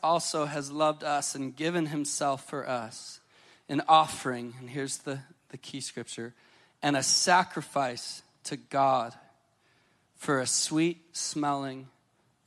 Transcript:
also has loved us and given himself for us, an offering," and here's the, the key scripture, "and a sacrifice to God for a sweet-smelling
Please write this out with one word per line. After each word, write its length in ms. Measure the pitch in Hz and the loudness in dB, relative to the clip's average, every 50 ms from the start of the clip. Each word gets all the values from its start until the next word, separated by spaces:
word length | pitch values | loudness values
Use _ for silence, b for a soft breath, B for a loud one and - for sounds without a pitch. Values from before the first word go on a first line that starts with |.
| - | 2
also 420 | 156 170 165 - - - 160 147 | 2 2 2 2 0 -2 -2 -2
has 260 | 147 147 147 139 139 | -2 -2 -6 -6 -6
loved 320 | 143 151 156 151 151 151 151 | -2 2 2 2 2 0 -2
us 300 | 151 147 143 139 - - | -2 -2 0 -2 -2 -4
and 220 | 139 135 131 127 | -4 -6 -6 -6
given 300 | - 156 165 175 175 160 | -4 -2 0 0 0 0
himself 600 | 147 156 147 143 - - - 151 139 135 131 - - | 0 -2 -2 -2 -2 -2 0 0 0 0 -2 -4 -8
for 180 | - 139 - - | -8 -8 -4 -4
us, 540 | 127 120 113 107 - - - - - - b b b b b b b b b b | -4 -4 -4 -6 -10 -12 -14 -14 -16 -18 b b b b b b b b b b
an 120 | 143 147 - - | -2 -2 6 8
offering," 680 | 160 160 156 143 - - - 135 123 120 120 117 117 127 | 8 8 8 6 0 -6 -4 -4 -4 -4 -6 -8 -10 -12
and 100 | 131 120 | -14 -10
here's 280 | 127 147 139 135 - - | -6 -6 -6 -4 -6 -8
the, 220 | - 147 135 135 131 - - _ _ _ | -6 -6 -8 -8 -8 -14 -20 _ _ _
the 80 | - - | -18 -16
key 240 | - - - 135 | -16 -12 -12 -10
scripture, 520 | - - - 123 117 - - - 117 117 - b b b b b b b b b | -10 -10 -10 -10 -10 -10 -10 -10 -10 -12 -12 b b b b b b b b b
"and 140 | - 147 143 | 0 2 2
a 80 | 135 127 | 2 2
sacrifice 1160 | - - - - 190 180 185 180 - - 165 143 - - 143 139 123 120 117 - - - - - _ _ _ - | 2 2 2 4 6 6 4 4 2 -2 -8 -8 -4 -2 -2 -2 -2 -4 -6 -10 -12 -12 -14 -16 _ _ _ -12
to 120 | - 147 123 | -10 -10 -10
God 580 | 117 - - 139 135 135 131 127 113 117 - - - _ _ _ _ _ _ _ _ _ _ _ _ _ _ _ _ _ _ | -10 -4 2 4 4 6 4 4 2 -2 -8 -14 -20 _ _ _ _ _ _ _ _ _ _ _ _ _ _ _ _ _ _
for 240 | - - - 147 131 | -10 -2 2 2 2
a 80 | 127 120 | 2 2
sweet-smelling 1400 | - - - - 156 156 165 175 165 - _ _ - - - - - 156 147 143 143 139 139 135 131 131 131 131 _ _ _ _ _ _ _ _ _ _ _ | 0 0 0 2 2 2 2 2 0 -2 _ _ -10 -8 -6 -4 -4 -2 0 0 0 0 -2 -6 -8 -10 -14 -18 _ _ _ _ _ _ _ _ _ _ _